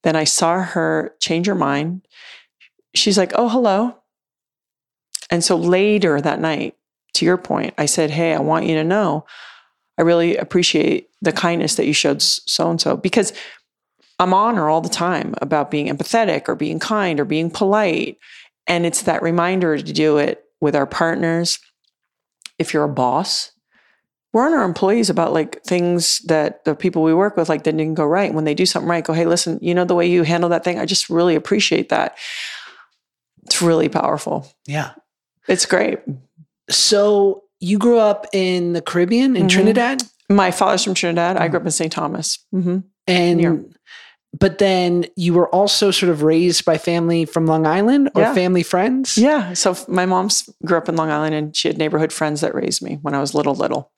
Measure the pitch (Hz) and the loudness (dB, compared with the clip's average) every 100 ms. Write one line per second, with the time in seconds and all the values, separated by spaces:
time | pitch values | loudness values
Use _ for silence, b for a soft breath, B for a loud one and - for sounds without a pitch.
0 | 170 160 151 - 165 175 180 180 160 160 | 0 0 0 0 0 0 -2 -2 0 -2
1 | 156 _ - 165 185 190 143 143 160 180 | -4 _ -4 -2 -2 -2 -2 -2 -4 -8
2 | _ B B B B _ b _ _ - | _ B B B B _ b _ _ -2
3 | - 196 185 - 240 247 233 196 240 - | 2 2 2 0 0 2 2 2 -2 -6
4 | _ _ _ _ _ _ _ _ _ _ | _ _ _ _ _ _ _ _ _ _
5 | _ - - 170 165 175 170 185 208 208 | _ -16 -4 -2 0 0 2 2 2 2
6 | 180 147 147 147 160 147 151 _ _ _ | 2 0 0 -2 -2 -4 -6 _ _ _
7 | _ - 165 180 - 147 160 - 147 - | _ -2 0 0 -2 -6 -4 -4 -2 0
8 | 156 147 165 156 151 160 170 160 156 202 | -2 0 -2 0 0 -2 0 -2 0 0
9 | 190 151 B B B B B B _ - | 0 -4 B B B B B B _ 0
10 | 165 170 170 - - 180 175 156 - - | 2 4 2 -2 -2 0 2 0 0 -2
11 | - _ 180 - 175 170 156 - 139 147 | -6 _ -4 -2 -2 -2 -2 -2 0 0
12 | 147 139 - - - - 165 165 - - | 0 0 -2 -2 -4 -2 -2 -2 -2 -2
13 | 190 226 190 B B B _ _ _ _ | 0 0 -2 B B B _ _ _ _
14 | _ - 180 190 220 220 151 160 165 - | _ -2 2 2 2 0 0 0 -2 -4
15 | 170 165 - - 139 151 143 151 147 143 | -2 -2 -4 -8 -2 -2 -2 -4 -4 -6
16 | - 233 208 151 - - 151 160 - 214 | -2 0 0 -2 -4 -4 -4 -6 -4 -2
17 | 190 147 143 151 170 165 190 208 202 165 | -2 -2 -2 -2 -4 -2 0 2 0 -2
18 | - - B B B _ - 175 170 170 | -6 -10 B B B _ -4 -2 0 -2
19 | - 160 170 170 175 190 175 151 - 151 | -2 -2 0 0 0 0 0 -2 -4 0
20 | 156 147 143 - _ _ 151 143 139 - | 2 2 0 -4 _ _ 0 0 -2 0
21 | 165 165 165 165 170 - _ _ _ _ | -2 0 -2 0 -2 -6 _ _ _ _
22 | _ _ _ _ - _ 160 156 147 135 | _ _ _ _ -20 _ -2 0 0 0
23 | 127 135 196 - - _ _ _ _ _ | 0 0 -2 -6 -6 _ _ _ _ _
24 | _ _ _ 220 277 320 190 165 190 226 | _ _ _ 0 2 2 0 0 2 2
25 | 196 165 165 160 147 - - 180 175 175 | 2 0 0 0 -2 -8 -2 0 2 0
26 | 165 - 170 156 147 - - 147 185 175 | 0 -2 0 0 0 -2 -4 -2 -2 2
27 | 160 165 202 202 165 156 160 156 156 160 | 2 4 2 0 -2 0 0 -2 -2 0
28 | 151 175 202 156 156 147 185 160 170 170 | 0 2 0 0 -2 0 0 0 -2 -2
29 | 160 160 165 170 170 156 175 175 175 175 | -2 0 0 0 -2 -4 0 0 2 2
30 | 175 175 160 170 175 170 180 175 160 190 | 2 2 2 0 0 0 -2 -4 -2 -2
31 | - 170 175 156 - 208 - 165 - - | 0 0 2 2 0 0 2 0 0 0
32 | - B B B B B B B B _ | -2 B B B B B B B B _
33 | _ _ _ _ - - 170 160 156 165 | _ _ _ _ -4 0 2 2 0 0
34 | 139 151 - 147 139 _ - 147 160 - | -2 -2 -4 -8 -8 _ -8 -8 -8 -12
35 | _ _ _ _ - 185 - - - - | _ _ _ _ -2 0 2 0 0 -4
36 | - 135 _ _ - _ - - - 208 | -10 -12 _ _ -20 _ -4 0 2 4
37 | 208 208 196 190 _ _ 175 208 233 233 | 4 4 2 0 _ _ -2 2 4 4
38 | 214 208 - 196 185 180 175 170 160 175 | 4 0 -2 -2 0 0 0 -4 -2 0
39 | 180 233 269 240 185 190 202 226 240 269 | 2 2 2 2 4 4 4 4 0 -2
40 | 240 _ _ 196 185 175 185 185 202 180 | -8 _ _ 4 4 2 2 2 0 -2
41 | 175 170 170 190 170 175 175 - 160 170 | 0 0 0 0 0 0 -2 -4 -4 -4
42 | 156 165 160 - _ 185 175 185 - _ | -6 -6 -6 -8 _ -2 0 -2 -6 _
43 | - 180 175 170 170 156 - _ B B | 0 2 4 4 2 0 -4 _ B B
44 | B B _ - 196 - 196 185 180 175 | B B _ 0 0 2 2 2 2 0
45 | 160 - 175 175 170 180 202 - 202 - | -2 -2 2 2 4 2 2 2 2 2
46 | 180 156 156 165 175 170 - 160 - 170 | 0 2 2 4 2 2 0 0 0 0
47 | 170 170 156 165 160 160 156 175 214 285 | 0 0 0 0 2 2 2 2 2 2
48 | 269 - 220 247 180 180 175 180 214 254 | 2 2 2 2 2 0 0 0 0 0
49 | 262 - 254 302 180 175 196 180 - 175 | -2 2 4 2 -2 -2 -2 -2 -4 -2
50 | 185 185 196 - - _ 165 170 165 165 | 2 0 0 -2 -4 _ 0 0 0 -2
51 | 160 151 156 156 151 - 160 151 156 156 | 0 0 0 -2 -4 -4 -4 -2 -2 0
52 | 156 - 156 147 156 147 - - - 147 | -2 -2 -4 -2 -4 -2 -4 -4 -6 -8
53 | 143 139 139 151 147 135 - 147 143 | -4 -4 -2 0 -2 -2 -2 -4 -8